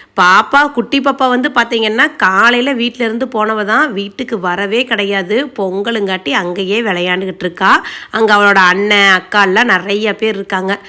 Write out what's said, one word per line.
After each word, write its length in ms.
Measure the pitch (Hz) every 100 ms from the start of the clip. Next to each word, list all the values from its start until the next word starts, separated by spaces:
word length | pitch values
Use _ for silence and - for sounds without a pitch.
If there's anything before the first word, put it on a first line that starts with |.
| - -
பாப்பா, 500 | 180 190 226 285 294
குட்டி 280 | 285 220 277
பாப்பா 300 | 269 262 262
வந்து 220 | 247 277 240
பாத்தீங்கன்னா, 600 | 233 240 220 220 233 -
காலையில 560 | 190 190 226 240 262
வீட்ல 300 | 254 240 240
இருந்து 240 | 226 226 254
போனவ 380 | 220 214 220 202
தான், 280 | 226 302
வீட்டுக்கு 460 | 196 202 - 254 220
வரவே 440 | 180 180 196 226
கிடையாது. 640 | 254 220 202 196 180 226 285
பொங்கலுங்காட்டி 840 | - 190 185 208 226 202 185 -
அங்கேயே 520 | 262 175 180 190 208
விளையாண்டுகிட்டு 540 | 226 175 180 180 190 185
இருக்கா. 460 | 185 180 190 285 - - -
அங்க 240 | 226 220 208
அவளோட 200 | 202 196
அண்ணன், 560 | 180 185 208 208 196
அக்கா 320 | 185 - 208
எல்லாம் 220 | 196 196 240
நிறைய 500 | 185 185 208 214 202
பேர் 200 | 220 196
இருக்காங்க. 440 | 190 190 190 202